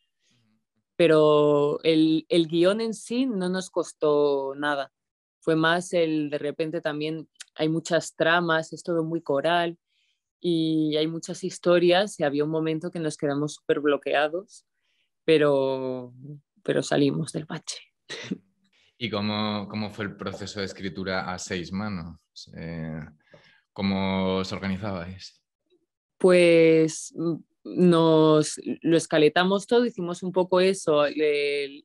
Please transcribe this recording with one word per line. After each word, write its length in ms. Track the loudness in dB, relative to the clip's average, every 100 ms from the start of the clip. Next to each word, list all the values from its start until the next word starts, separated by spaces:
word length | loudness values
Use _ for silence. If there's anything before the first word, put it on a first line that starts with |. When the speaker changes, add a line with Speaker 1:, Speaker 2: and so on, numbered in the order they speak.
| _ _ _ _ _ _ _ _ _ 2
Speaker 1:
Pero 840 | 4 6 6 6 4 4 2 0
el, 420 | 2 4 4 2 0
el 200 | 0 2
guión 320 | 2 2 2
en 140 | -2
sí 320 | -6 -6 -4 -2
no 220 | -2 -2
nos 220 | -4 -4
costó 840 | -6 -6 -2 0 2 2 0 -4 -4
nada. 360 | -2 -2 -6 _ _ _ _ _
Fue 160 | -2
más 380 | 2 2 0 -2
el, 380 | -2 0 -2 -4
de 80 | -4
repente 420 | -6 -4 -6 -4
también 480 | -6 -4 -6 -6 -10 -20 -18
hay 140 | -4 -2
muchas 480 | -2 0 -2 -2 -2
tramas, 560 | 2 2 2 0 -2
es 100 | -10
todo 220 | -4 -2
muy 180 | -2 -4
coral 560 | -2 -2 2 0 0 -6 _ _ _ _ _ _
y 560 | -2 0 0 0 0 0
hay 100 | -2
muchas 380 | -4 -10 -10
historias, 760 | -10 -4 2 4 4 4 0 -2
y 60 |
había 200 | -2 0
un 60 | -2
momento 400 | -2 -2 -4 -6
que 80 | -6
nos 180 | -6 -4
quedamos 360 | -4 -2 -4
súper 260 | -6 -4 0
bloqueados, 840 | 0 0 0 0 0 -2 -10 -18 _ _ _ _ _ _
pero, 920 | 2 4 4 2 0 -2 -6 -8 -10 -16 -18 -18 _ _
pero 200 | -4 -2
salimos 500 | 0 2 2 0 -6
del 120 | -8
bache. 340 | -10 -10 -10 -14 -18 _ -16 -14 -12 -12 _ _ _ _ _ _
Speaker 2:
¿Y 140 | -6
cómo, 580 | -4 -2 -2 -2 -4 -6
cómo 220 | -8 -8
fue 160 | -8 -10
el 100 | -8
proceso 440 | -10 -10 -10 -8
de 60 | -8
escritura 640 | -8 -10 -8 -6 -6 -6
a 60 | -10
seis 340 | -8 -8 -6
manos? 460 | -8 -8 -8 -10 -16 _ -20 -20 -14
Eh, 440 | -12 -10 -10 -10 -14 -20 _ -20 _ _ _
¿cómo 640 | -6 -4 -2 -2 -2 -2 -2
os 160 | -4
organizabais? 920 | -6 -6 -6 -6 -8 -10 -14 -18 _ _ _ _ _ _ _ _ _
Speaker 1:
Pues, 960 | 4 6 6 6 6 6 2 -2 -12 -8
mm, 200 | -6 -6 -10 _
nos, 960 | -8 2 4 6 6 6 6 4 2 -4 -8 -4
lo 160 | 0 0
escaletamos 720 | 2 2 4 4 2 0 2
todo, 180 | 2
hicimos 380 | 2 -2 -8 -6
un 100 | -4
poco 280 | -2 2 4
eso, 460 | 2 2 2 2 2
eh, 760 | 0 0 0 -2 -2 -6 -10